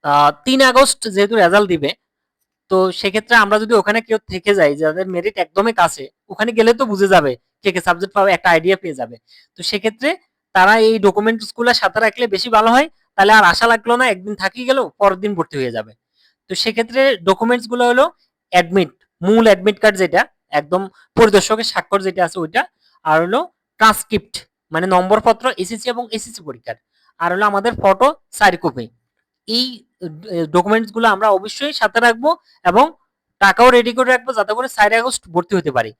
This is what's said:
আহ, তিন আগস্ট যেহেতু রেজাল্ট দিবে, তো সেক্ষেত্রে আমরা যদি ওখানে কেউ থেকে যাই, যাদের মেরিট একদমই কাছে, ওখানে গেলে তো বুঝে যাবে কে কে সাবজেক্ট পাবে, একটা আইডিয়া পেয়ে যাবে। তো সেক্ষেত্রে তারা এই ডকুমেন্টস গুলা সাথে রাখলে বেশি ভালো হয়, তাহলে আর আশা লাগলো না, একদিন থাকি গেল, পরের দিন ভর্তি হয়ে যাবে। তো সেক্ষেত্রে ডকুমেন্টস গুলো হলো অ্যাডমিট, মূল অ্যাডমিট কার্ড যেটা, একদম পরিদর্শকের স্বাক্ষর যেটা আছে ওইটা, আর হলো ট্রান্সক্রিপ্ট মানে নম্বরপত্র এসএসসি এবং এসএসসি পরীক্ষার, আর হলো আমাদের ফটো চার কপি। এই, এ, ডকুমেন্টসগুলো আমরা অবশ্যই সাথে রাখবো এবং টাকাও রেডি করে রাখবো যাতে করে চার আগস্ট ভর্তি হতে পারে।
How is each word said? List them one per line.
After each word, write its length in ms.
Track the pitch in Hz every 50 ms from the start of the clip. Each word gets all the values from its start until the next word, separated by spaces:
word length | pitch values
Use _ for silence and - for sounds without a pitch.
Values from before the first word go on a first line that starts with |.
| -
আহ, 260 | 147 143 143 147 147 151 _ _
তিন 140 | 254 262 262
আগস্ট 380 | 269 262 254 262 277 254 - _ - 226
যেহেতু 260 | 185 196 202 202 233
রেজাল্ট 320 | 220 185 170 185 208 208 185
দিবে, 220 | 175 156 143 147 185 _ _ _ _ _ _ _ _ _ _ _ _ _ _ _
তো 60 | 190 190 185 185
সেক্ষেত্রে 420 | 175 - - 202 180 214 214 - 240
আমরা 200 | 233 208 196 208 214
যদি 160 | 220 214 233
ওখানে 260 | 208 - 202 208 226
কেউ 180 | 233 _ 220 208 _ -
থেকে 220 | 185 185 _ 208 202
যাই, 180 | 196 160 147 143
যাদের 300 | 143 160 156 156 180 190 190
মেরিট 280 | 185 175 170 214 208 196
একদমই 340 | 175 _ _ 190 220 233
কাছে, 320 | 226 - 175 - - 143 135 - _ _ _ _
ওখানে 220 | - - 214 233
গেলে 200 | 226 220 226 226 233
তো 100 | 226 269
বুঝে 220 | 226 202 190 202 190
যাবে 240 | 185 175 147 135 123 _ _ _ _ _
কে 100 | _ 202
কে 80 | 175 180
সাবজেক্ট 320 | - 185 175 170 190 190 _
পাবে, 160 | 202 190 202
একটা 160 | 185 - - 185
আইডিয়া 260 | 170 160 160 185 190
পেয়ে 180 | 190 - 170 147
যাবে। 220 | 131 120 113 120 _ _ _ _ _ _ _ _
তো 40 | -
সেক্ষেত্রে 460 | 170 - - 202 208 220 214 _ 247 294 359 - _ _ _ _ _ _ _
তারা 200 | 190 185 196 220 226
এই 200 | 220 220 226 220
ডকুমেন্টস 500 | 202 196 180 208 208 226 226 220 220 - -
গুলা 160 | - 233 247 233
সাথে 240 | - - 185 - 214
রাখলে 240 | 226 220 - - 247
বেশি 220 | 226 196 185 - 247
ভালো 220 | 226 214 220 226
হয়, 180 | 233 262 302 320 _ _ _ _ _
তাহলে 180 | - 190 202
আর 120 | 220 220 202
আশা 220 | 175 165 - 233
লাগলো 280 | 233 233 226 208 233 240
না, 80 | 240 254 247
একদিন 260 | 202 185 185 208 208
থাকি 280 | - 185 190 _ 240 247
গেল, 140 | 254 262 269 233 156 _ _
পরের 200 | 202 196 190 185
দিন 120 | 196 208 202
ভর্তি 220 | 170 160 _ -
হয়ে 160 | 139 131 123 117
যাবে। 160 | 113 107 110 107 _ _ _ _ _ _ _ _ _ _ _
তো 20 | 190
সেক্ষেত্রে 460 | - - 226 220 226 226 233 233 262 269 277 247
ডকুমেন্টস 500 | 180 165 185 190 - 226 226 247 247 240 220
গুলো 160 | 240 247 240 240
হলো 140 | 240 254 285 359 _ _ _ _ _ _ _ _
অ্যাডমিট, 400 | - 180 175 165 180 196 175 139 _ _ _ _ _ _
মূল 220 | 170 185 214 226 226
অ্যাডমিট 300 | 220 196 180 180 214 202 -
কার্ড 160 | - 214 202
যেটা, 240 | 185 190 165 160 185 233 _ _ _ _ _
একদম 320 | - 147 147 147 175 185 196 190 _ _ _ _ _
পরিদর্শকের 520 | - 233 214 196 196 - - 214 220 226 -
স্বাক্ষর 280 | - 240 - _ 202 202
যেটা 180 | 190 190 180 180 180
আছে 140 | 160 - 185
ওইটা, 240 | 165 160 165 165 - - _ _ _ _ _ _ _
আর 120 | 160 156 160
হলো 200 | 170 180 208 277 349 349 _ _ _ _ _ _
ট্রান্সক্রিপ্ট 540 | 220 220 208 - - _ 220 202 - _ - - - _ _ _ _ _
মানে 140 | 156 160 180
নম্বরপত্র 580 | 190 185 180 185 185 208 220 - 233 220 220 247 262 -
এসএসসি 320 | - 185 180 226 208 - 247
এবং 140 | 240 240 247 220 226
এসএসসি 260 | 214 - 240 226 -
পরীক্ষার, 340 | 165 147 123 113 _ 120 113 _ _ _ _ _ _ _ _ _
আর 80 | 165 175
হলো 120 | 180 190 214
আমাদের 260 | 208 202 196 196 240 233
ফটো 340 | - - 196 190 190 254 285 320 _ _ _
চার 240 | - - 208 196 175
কপি। 300 | 170 - 151 127 127 117 - _ _ _ _ _ _ _ _ _ _ _ -
এই, 180 | 220 240 254 262 247 214 _ _ _ _ 180 170 156 156 180 220
এ, 80 | 185 170 165 151 151
ডকুমেন্টসগুলো 520 | 180 185 202 214 226 226 208 - 226 233 226
আমরা 200 | 202 190 214 214
অবশ্যই 420 | 196 190 196 214 - - 277 294
সাথে 260 | 285 - 226 208 _ 233
রাখবো 300 | 240 240 226 226 254 302 339 _ _ _ _ _ _
এবং 200 | 180 180 220 277 330 - _ _ _ _ _ _ _ _ _
টাকাও 280 | 196 196 190 - 240 254
রেডি 220 | 247 240 233 247
করে 180 | 226 247 254 247
রাখবো 200 | 254 247 247 262
যাতে 200 | 240 214 202 - 214
করে 140 | 240 254 254
চার 220 | - - 208 208
আগস্ট 300 | 220 226 226 - - - _ 180
ভর্তি 240 | 160 180 175 _ 208
হতে 160 | 180 156 151 127
পারে। 140 | 123 113 110 - _